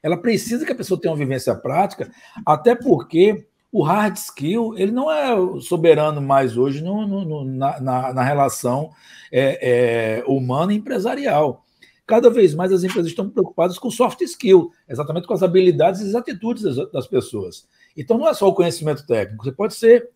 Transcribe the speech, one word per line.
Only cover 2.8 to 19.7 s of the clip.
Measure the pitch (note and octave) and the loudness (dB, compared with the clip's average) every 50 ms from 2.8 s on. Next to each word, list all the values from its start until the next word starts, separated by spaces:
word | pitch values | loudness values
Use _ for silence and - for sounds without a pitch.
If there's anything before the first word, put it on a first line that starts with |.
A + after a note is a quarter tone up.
| - C#4 F3+ - - - - D#3+ F#3 G#3+ G#3 - - _ _ _ _ _ | 4 2 2 2 2 -2 4 6 6 6 4 0 -8 _ _ _ _ _
o | - G#3 | -2 0
hard | D3 D3+ F#3 G#3+ G#3+ G#3 F3 | 2 2 2 2 2 0 -2
skill, | - - - - - C3+ D#3 G3+ A#3 A#3 A3+ A3+ | -6 -12 -14 -12 -8 -4 -2 -2 -2 -2 -4 -2
ele | F3+ F#3+ G3+ | -2 -2 -2
não | A3+ B3 C#4 D#4 | 0 -2 -2 -2
é | D#4 D4+ C#4+ C4 A#3 G3 F#3 F#3 F#3 F3+ | -2 0 0 0 2 0 0 0 -4 -8
soberano | B2+ - E3 D3+ D#3+ E3 D3+ D3+ D3+ D#3 D3+ D3 | -4 -4 -2 2 6 6 6 6 4 0 -2 -4
mais | C#3 C#3 C#3 C#3 C3+ B2+ A2+ A#2+ | 0 2 2 2 2 2 0 0
hoje | C3 C#3 C#3 D3 | 0 0 -2 -6
no, | D#3+ F3+ G3+ G#3+ A3 | -6 -6 -6 -4 -4
no, | G3+ G3 G3 G3 | -4 -6 -6 -6
no, | D#3 D#3 D3 C3+ | -6 -8 -8 -8
na, | C3 C3 C3 C3+ C#3 - C3+ | -8 -6 -4 -4 -4 -4 -4
na, | C3 C3 B2+ B2+ C3 C3 | -4 -4 -2 -2 -4 -4
na | C3 C3 | -2 -2
relação, | B2+ C3+ D3 C#3+ C#3 C3 - - - B2 B2 C#3 D#3 D#3 _ _ _ - - - - - | 0 0 2 2 0 0 0 -4 -4 -4 -2 -2 -6 -8 _ _ _ -20 -20 -20 -18 -2
é, | B2 B2+ C3+ C3+ C3+ - - B2+ A#2+ A#2+ B2 A#2 A#2 A#2 A2+ A2+ A2 A#2 | 0 2 2 2 0 -2 0 2 2 4 4 2 2 0 0 -2 -2 -4
é, | B2 | -2
humana | C#3 C#3 C3+ B2+ B2 B2+ C#3+ E3+ G3 G#3 | -2 -2 0 0 -2 -2 0 0 0 -2
e | |
empresarial. | G#3+ G#3+ C4+ C4+ G3+ F#3 A#3+ C4+ C#4 C#4+ A#3+ D3+ D3 D#3 C#3 - - _ _ _ _ - _ _ _ _ | -2 -4 -4 -4 -4 -2 -4 -4 -4 -2 0 2 2 2 0 -2 -8 _ _ _ _ -20 _ _ _ _
Cada | - A3+ A#3 A#3+ A#3 | 2 2 6 6 6
vez | A3+ B3 G3+ E3+ D3 | 6 6 4 4 4
mais | D#3+ F3+ F#3 | 0 0 0
as | F#3+ F3+ F3 | 0 0 0
empresas | F#3 - - E3+ | -2 -2 -2 -4
estão | D#3+ D3+ - F#3+ G3+ | -2 -4 -6 -8 -4
preocupadas | - - F#3 - - - E3 F3+ F3+ - | -2 -2 -2 -2 0 -2 -2 -2 -2 -6
com | - A#3+ | -8 -8
soft | - - B3+ A3 - - | -2 0 0 0 0 -4
skill, | F4+ - - - - F#3+ F#3+ F3 D#3+ E3+ _ _ _ | -8 -8 -6 -4 4 6 6 6 6 2 _ _ _
exatamente | _ C3 A#2+ D3 C#3+ D#3 F3 F3 | _ -8 -8 -6 -6 -6 -8 -4
com | - | -4
as | - D#3+ | -2 0
habilidades | F#3 F3 E3+ F#3+ F#3 F3+ E3 C#3+ D#3 F3+ F#3+ F#3+ | 0 2 2 4 4 4 4 4 2 2 0 -2
e | G#3+ G3 | -6 -4
as | G3+ | -4
atitudes | A#3+ A#3 - B3 F3 A3 A3+ A#3+ A3 | -4 -4 -6 -12 -8 -6 -6 -6 -4
das, | G#3+ F3 B2+ B2+ F#3 - | -4 -4 -4 -4 -6 -6
das | - C#3 B2 | -8 -8 -8
pessoas. | - - F#3+ - - - G#2 F#2+ F2 - - _ _ _ _ _ _ _ | -2 -2 -2 -2 -2 -8 -10 -10 -10 -14 -18 _ _ _ _ _ _ _
Então, | D#3 B2 - A3 A#3+ | -16 -2 0 0 2
não | D4+ E4 | 2 0
é | C4+ | 0
só | - G3+ | 4 2
o | F#3+ F#3+ | 2 4
conhecimento | - F3 E3+ - - D#3 D3+ D3 - - | 4 0 0 -2 -4 -4 -4 -4 -4 -2
técnico. | - A#2+ A2 G2 G2 G#2+ G#2+ | -2 -2 -2 -2 -4 -8 -10
Você | A2 C3+ | -10 -10
pode | C3 - G3+ A3+ | -6 -4 -6 -6